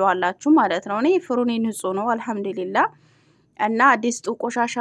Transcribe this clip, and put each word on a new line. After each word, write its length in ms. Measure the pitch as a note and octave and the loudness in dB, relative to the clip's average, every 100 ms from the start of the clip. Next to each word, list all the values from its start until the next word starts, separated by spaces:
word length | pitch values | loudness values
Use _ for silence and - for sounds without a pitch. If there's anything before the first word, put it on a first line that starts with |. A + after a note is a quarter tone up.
| F#3+ | 2
አላችሁ 460 | F3+ F3+ - C#4+ | 2 0 0 4
ማለት 320 | D#4 G#3+ E3+ G#3 | 4 4 0 -2
ነው። 120 | G#3 | 0
እኔ 120 | D4 F#4 | 2 2
ፍሩኔ 300 | - B3 A#3+ A3+ | 0 -2 0 -2
ንጹህ 340 | A3+ G#3 F#3 | -4 -4 -4
ነው 140 | F#3+ A3+ | -2 -2
አልሐምዱሊላህ። 760 | A3+ A#3+ G#3+ G3+ E3+ F#3 G#3 G#4+ - _ _ _ _ _ - | -2 -4 -6 -6 -6 -2 0 0 -4 _ _ _ _ _ -6
እና 220 | G#3+ A3+ C4+ A3+ | -2 2 4 4
«ድስጡ 300 | A#3+ A#3 - A#3 | 0 -4 -6 -6
ቆሻሻ 380 | A#3+ A#3+ A#3 A#3+ | -4 -2 -2 -2